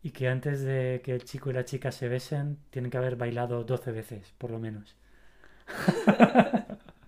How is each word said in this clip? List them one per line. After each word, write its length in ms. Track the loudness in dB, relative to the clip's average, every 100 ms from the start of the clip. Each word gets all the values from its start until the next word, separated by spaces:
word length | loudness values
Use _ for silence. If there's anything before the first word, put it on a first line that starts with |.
y 100 | -10
que 160 | -2 0
antes 340 | 0 0 -2
de 400 | 0 0 0 -2 -2
que 80 | -4
el 80 |
chico 260 | -4 -8 -4
y 40 |
la 100 | -4
chica 300 | -4 -4 -4
se 160 | -4 -2
besen, 500 | -2 -2 -4 -2 -6 -8
tienen 220 | -6 -4
que 60 | 0
haber 180 | -2 0
bailado 480 | -2 -2 -2 -2
doce 300 | -2 -2 -2
veces, 400 | -6 -8 -12 -16 -12
por 140 | -8
lo 80 | -6
menos. 380 | -6 -8 -12 -20 -20 -20 -20 -20 -20 -20 -14
<laughs> 520 | -2 0 2 4 8 8 8 4 2 -4 -12 -16 -20